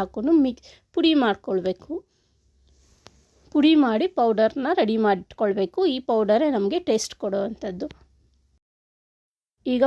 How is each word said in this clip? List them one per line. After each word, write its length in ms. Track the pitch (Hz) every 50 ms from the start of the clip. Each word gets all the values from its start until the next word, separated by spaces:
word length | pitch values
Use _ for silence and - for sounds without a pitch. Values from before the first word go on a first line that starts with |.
ಹಾಕ್ಕೊಂಡು 320 | 196 185 - 214 214 285 330 320 269
ಮಿಕ್-, 200 | 262 240 - - - - _ _ _ _
ಪುಡಿ 220 | 359 320 330 320
ಮಾಡ್ಕೊಳ್ಬೇಕು. 800 | 294 254 220 381 - - - 196 185 175 185 185 - - - 302 359 - _ _ _ _ _ _ _ _ _ _ _ _ _ _ _ _ _ _ _ _ - - _ _ _ _ _ _ _ -
ಪುಡಿ 220 | 302 285 311 320
ಮಾಡಿ 320 | 302 285 247 220 214 320 370
ಪೌಡರ್ನ 600 | - - 240 233 220 202 220 220 - 277 254 285 359
ರೆಡಿ 200 | - 226 214 220 220
ಮಾಡಿಟ್ಕೊಳ್ಬೇಕು. 840 | 220 208 196 180 180 - - - 226 208 196 208 196 175 - - 381
ಈ 120 | 339 262 254
ಪೌಡರೇ 460 | 254 - 233 220 214 196 208 233 311 302
ನಮಗೆ 280 | 269 220 202 202 294 359
ಟೇಸ್ಟ್ 340 | 359 - 226 220 - - -
ಕೊಡುವಂಥದ್ದು. 720 | - - 208 185 - 196 226 226 - - 214 180 180 285 302 - _ _ _ _ _ _ _ _ _ _ _ _ _ _ _ _ _ _ _ _ _ _ _ _ _ _ _ _ _ _ _ _ _ -
ಈಗ 180 | - 254 247 262